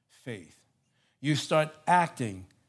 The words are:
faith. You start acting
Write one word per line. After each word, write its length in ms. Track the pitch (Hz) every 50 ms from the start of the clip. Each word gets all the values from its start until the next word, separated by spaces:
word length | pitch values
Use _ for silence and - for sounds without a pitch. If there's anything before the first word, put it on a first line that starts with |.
| _ _ _ _ _
faith. 300 | 135 117 98 85 78 - _ _ _ _ _ _ _ _ _ _ _ _ _
You 140 | - 143 151
start 360 | 127 - - 170 156 156 151 - - _
acting 600 | - 175 180 175 165 - - 131 110 98 92 95 - _ _ _